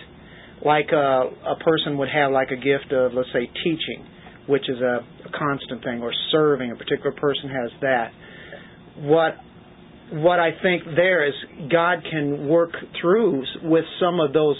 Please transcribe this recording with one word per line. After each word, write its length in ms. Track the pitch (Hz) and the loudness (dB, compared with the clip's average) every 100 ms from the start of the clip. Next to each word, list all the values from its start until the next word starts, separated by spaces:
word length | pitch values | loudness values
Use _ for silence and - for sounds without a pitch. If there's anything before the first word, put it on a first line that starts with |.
| - - - - - - 147 | -20 -20 -20 -20 -20 -4 2
like 220 | 151 147 | 2 2
a, 380 | 160 139 131 127 - - | 2 4 2 0 -4 -8
a 100 | - | -2
person 340 | 165 156 156 143 | 0 0 0 -4
would 100 | 131 | -2
have, 220 | 151 139 | 0 2
like, 180 | 135 131 | 2 0
a 60 | 127 | -2
gift 360 | 135 139 - | 0 0 0
of, 220 | 131 127 | 0 0
let's 160 | 120 127 | 0 -4
say, 140 | 135 120 - | -4 -4 -4
teaching, 400 | 175 156 - - - - - - - | -4 -4 -6 -10 -16 -20 -20 -12 0
which 200 | 139 143 | 0 0
is 120 | 120 | -2
a, 240 | 123 120 - - - | -2 -2 -6 -16 -12
a 20 | - | -4
constant 460 | - 135 - 120 | -4 -4 -6 -10
thing, 180 | 131 120 | -8 -6
or 100 | 117 110 - | -6 -6 0
serving, 400 | 156 151 135 123 | 2 2 0 -4
a 40 | 113 | -8
particular 360 | - 143 143 | -6 -4 -4
person 380 | 135 147 131 139 | -4 -2 -4 -6
has 200 | 135 117 - | -6 -8 -4
that. 280 | 135 123 113 - - - - - - - - - | -2 0 -2 -10 -20 -20 -20 -20 -20 -20 -20 -6
What, 360 | 143 165 156 - - - - - - - - | 2 4 4 -2 -14 -20 -20 -20 -20 -20 -12
what 280 | 156 165 175 | 0 4 4
I 120 | 165 160 | 2 0
think 200 | 190 175 170 151 | 0 0 0 2
there 320 | 185 180 147 | 4 4 2
is 60 | 131 - - 143 | -2 -10 -12 0
God 300 | 165 170 175 - | 2 2 0 -2
can 380 | 156 143 143 143 | -4 -2 -2 2
work 240 | 170 170 - - - | 2 2 -4 -14 -4
through 440 | 170 214 214 139 | 2 2 2 0
s-, 40 | 127 - | -4 -6
with 240 | 165 165 160 - | 2 2 2 -2
some 200 | 180 175 | 0 2
of 140 | 151 | 2
those 220 | 160 151 | 2 2